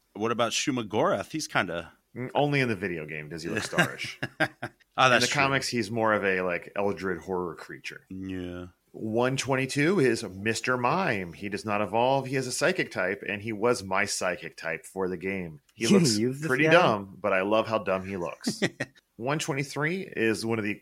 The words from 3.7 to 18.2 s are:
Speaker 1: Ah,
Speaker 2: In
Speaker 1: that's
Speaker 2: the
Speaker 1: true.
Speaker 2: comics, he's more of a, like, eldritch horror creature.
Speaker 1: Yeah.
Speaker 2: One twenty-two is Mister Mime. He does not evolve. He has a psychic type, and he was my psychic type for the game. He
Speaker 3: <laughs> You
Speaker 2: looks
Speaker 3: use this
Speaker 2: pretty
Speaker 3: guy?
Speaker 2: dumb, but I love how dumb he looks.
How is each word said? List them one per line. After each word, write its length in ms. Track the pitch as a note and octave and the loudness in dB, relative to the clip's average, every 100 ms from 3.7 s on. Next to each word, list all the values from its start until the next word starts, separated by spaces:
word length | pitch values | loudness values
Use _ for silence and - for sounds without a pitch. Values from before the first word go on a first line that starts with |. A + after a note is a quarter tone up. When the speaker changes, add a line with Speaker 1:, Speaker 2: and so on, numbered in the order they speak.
| - - B1+ - - - - | 0 0 -2 -10 -8 -10 -2
Speaker 1:
Ah, 680 | D3 - B2 - _ - C3 | -4 -4 -12 -12 _ 4 6
Speaker 2:
In 40 | |
Speaker 1:
that's 120 | A#2 | 6
Speaker 2:
the 80 | B2 | 4
Speaker 1:
true. 80 | D3 | 2
Speaker 2:
comics, 260 | C#3 C3+ - | 2 0 0
he's 220 | A#2+ G2+ | -2 -2
more 220 | A#2 A2 | 2 4
of 100 | G#2 G2 | 4 4
a, 160 | F#2 | 2
like, 280 | F#2 F2 - - | 0 -2 -4 -2
eldritch 460 | G2+ F#2 F#2+ E2+ | -2 0 -2 -4
horror 320 | F#2 F2+ F2 | -2 -2 -2
creature. 480 | - - D#2 - - - | -8 -14 -14 -12 -14 -14
Speaker 1:
Yeah. 560 | F#2+ F#2+ F#2 F2+ F2+ F2+ - _ | -10 -8 -6 -6 -10 -12 -18 _
Speaker 2:
One 480 | E2 A2 A2+ B2+ C#3 | -8 -2 2 2 0
twenty-two 640 | C3 C3 C3 C#3+ D3+ G3 | 0 0 0 2 2 4
is 220 | B2+ A2+ | 4 2
Mister 540 | G2+ F#2 G#2+ A2 B2+ B2+ | -2 -4 -2 -2 0 0
Mime. 560 | A#2+ F3 F3+ G#2 F2 | 2 2 0 -2 -4
He 160 | E2 G2 | -8 -6
does 160 | G2 | -6
not 160 | A2 G#2 | -2 0
evolve. 460 | G2+ A2 B2+ C3+ B2+ | 2 2 4 2 0
He 80 | |
has 120 | C3+ B2+ | -2 -2
a 60 | |
psychic 380 | - D3 F3+ - | 0 0 0 -2
type, 320 | - F2+ G2+ - | -2 -2 -2 -4
and 140 | G2+ | -6
he 140 | A2 | -6
was 280 | G#2 A#2 A2+ | 0 2 2
my 220 | F#2+ F#2+ | 0 0
psychic 540 | G2+ - F#2 E2+ D#2 - | 0 0 -2 -2 -8 -8
type 260 | E2 E2 | -6 -6
for 240 | - F#2+ F#2 | -8 -4 -4
the 80 | F2+ | -2
game. 440 | F#2+ G2 E2+ D2+ _ | -4 -4 -6 -10 _
He 100 | - | -4
Speaker 3:
<laughs> 40 | A2+ | 4
You 100 | G3 | 6
Speaker 2:
looks 200 | D#3 G#2+ | 6 4
Speaker 3:
use 220 | B2 C#3 | 0 -2
this 60 | D#3 | -2
Speaker 2:
pretty 160 | C3 | 2
Speaker 3:
guy? 80 | D#3+ | 6
Speaker 2:
dumb, 440 | E3+ D#3+ G#2+ G2 F#2+ | 8 6 4 -2 -4
but 140 | G2+ | 0
I 80 | F#2+ | 2
love 260 | G2 A2 A2 | 4 2 2
how 120 | A2 | 0
dumb 260 | F#2+ F#2 | 0 -2
he 140 | F#2 | -2
looks. 420 | G2 | -6